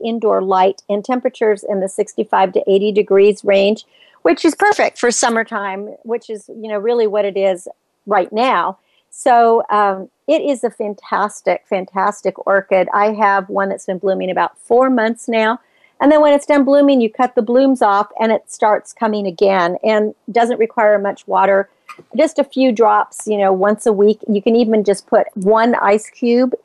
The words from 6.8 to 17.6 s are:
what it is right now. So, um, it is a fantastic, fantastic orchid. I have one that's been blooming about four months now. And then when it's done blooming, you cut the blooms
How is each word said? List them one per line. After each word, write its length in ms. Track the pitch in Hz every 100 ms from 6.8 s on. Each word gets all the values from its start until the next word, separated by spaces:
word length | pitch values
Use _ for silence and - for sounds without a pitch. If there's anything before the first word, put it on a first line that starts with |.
| 220 240 214
what 200 | 208 202
it 100 | 190
is 320 | 190 180 - - _ _ 202
right 260 | 214 -
now. 460 | 214 262 190 165 190 _ _ _
So, 520 | - 269 240 233 226 -
um, 400 | 208 202 190 185 _ -
it 140 | 311
is 240 | 285 247
a 60 | 233
fantastic, 960 | - 208 202 - 185 208 - - 180 -
fantastic 800 | 196 185 190 190 - 196 - -
orchid. 420 | 196 - 190 180
I 180 | - 208
have 380 | 214 208 196 190
one 180 | 196 196
that's 180 | 190 -
been 120 | 185
blooming 320 | 196 185 185
about 280 | 180 170 -
four 300 | - 240 262
months 400 | 254 220 233 -
now. 300 | 226 220 240 _ _ _ _
And 80 | 285
then 120 | 302
when 100 | 302
it's 140 | 285 -
done 180 | 285
blooming, 380 | 262 285 285 269
you 80 | 220
cut 240 | - 247
the 80 | 247
blooms 400 | 226 247